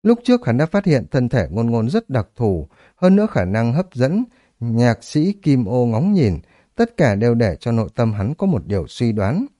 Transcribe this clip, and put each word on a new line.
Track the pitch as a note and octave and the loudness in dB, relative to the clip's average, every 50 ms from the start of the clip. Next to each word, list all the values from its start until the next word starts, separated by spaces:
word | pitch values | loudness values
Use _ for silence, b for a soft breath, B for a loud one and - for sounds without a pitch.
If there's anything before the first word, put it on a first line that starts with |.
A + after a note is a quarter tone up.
Lúc | - G#3+ A#3 A#3 - | 4 2 2 2 2
trước | - B3 B3 - | 2 2 2 2
hắn | - A2+ B2+ | 0 0 0
đã | D#3 | 0
phát | E3 - G3+ - | 0 0 -2 2
hiện | F#3 D3+ B2 G#2 - | 2 0 0 0 -2
thân | - C3+ B2 A#2 | -2 -2 -2 0
thể | - B2 F2+ B1+ | 0 -2 -2 -2
Ngôn | E2 A2 A#2 A#2 | -4 -2 -2 0
Ngôn | A#2 A#2 A2 A#2+ | 0 0 -2 0
rất | E3 A3+ A3+ - | -2 -4 -4 -2
đặc | - A#2+ G2 _ _ | -4 -4 -4 _ _
thù, | - A#2+ G#2+ F#2 D#2+ D2 b b b b b b | -4 -2 -2 -2 -2 -6 b b b b b b
hơn | b F3+ F#3 F#3+ | b 2 4 4
nữa | G3+ G#3+ A3 | 4 2 0
khả | - B2+ F#2 | -2 -2 -2
năng | F2+ G2 A2 A2+ A#2 | 0 0 0 0 0
hấp | B2 D#3+ F#3+ - _ | 0 -2 -4 -4 _
dẫn, | A#2+ B2 C3+ F3 A3 B3+ b b b b b b b | -2 -2 0 0 -2 -4 b b b b b b b
nhạc | A#2 A#2 A2+ A2+ B2 A#2+ A2+ - - | -6 -2 0 2 2 2 0 -2 -6
sĩ | - - D3+ D3+ F#3+ | -4 -2 0 0 0
Kim | G3+ G3+ - D#3+ C#3 B2+ A#2 | -2 -2 0 0 0 0 0
Ô | F#2 B2 B2 B2 | -2 -2 0 0
ngóng | A#2+ A2+ A2 D#3+ G3+ | 0 0 0 0 0
nhìn, | G#3 F#3 C#3 G#2 E2+ D#2 b b b b b b b | 2 2 2 2 0 -2 b b b b b b b
tất | - A#3 A#3 _ | -2 -2 -2 _
cả | - E3 A#2+ G2+ | 0 2 2 2
đều | G2 A2+ A#2+ A#2 | 2 2 2 2
để | A#2 A#2+ G2+ D#2+ - | 2 0 0 -2 -4
cho | - B2 | -4 -2
nội | A#2 A2+ G#2+ - _ | -2 -2 -2 -4 _
tâm | - A#2 A2+ | -2 -2 -2
hắn | G#2+ G#2 F#2+ A#2 D#3 | 0 -2 -4 -4 -4
có | _ G3+ | _ 0
một | F#3+ E3+ G2+ D#2 | 0 0 -2 -2
điều | E2+ G2+ F#2+ D2+ | -4 -4 -4 -4
suy | - - - B2 A#2 | -6 -6 -2 -2 -2
đoán. | G#2+ G#2+ F#2+ G2 C3+ G3 C4+ C#4+ _ | 0 0 -2 -2 -2 -2 -4 -6 _